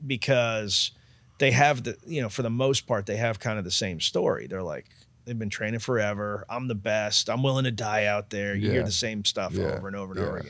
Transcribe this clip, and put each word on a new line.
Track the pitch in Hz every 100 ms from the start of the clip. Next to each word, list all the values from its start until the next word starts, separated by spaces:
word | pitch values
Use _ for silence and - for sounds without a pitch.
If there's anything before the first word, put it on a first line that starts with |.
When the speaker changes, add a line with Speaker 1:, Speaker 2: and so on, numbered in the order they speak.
Speaker 1:
because | 139 127 - 127 117 110 104 101 - - - - _ -
they | 139
have | 123 143 135
the, | 117 101
you | - 160
know, | 113
for | -
the | 117
most | 117 135 135 -
part, | 110 101
they | 104
have | 117 107
kind | 117 107
of |
the | 90
same | - 101 82
story. | - 127 - 73 58
They're | 95
like, | 87 69 - - - _
they've | - 117
been | 107
training | - 107 113
forever. | 107 120 104 101 104 101 -
"I'm | 120 127
the |
best. | 104 104 107 107 - -
I'm | 117
willing | 135 131
to | 131
die | 107 110 107 104
out | 104 101
there." | 104 101
You | 101 104
hear | 127
Speaker 2:
Yeah. | 107
Speaker 1:
the |
same | 90 117 107 104
stuff | - 92
Speaker 2:
Yeah. | 98 85
Speaker 1:
over | - 95
and | 101
over | 95
and | 95
over | 82
Speaker 2:
Yeah. | 76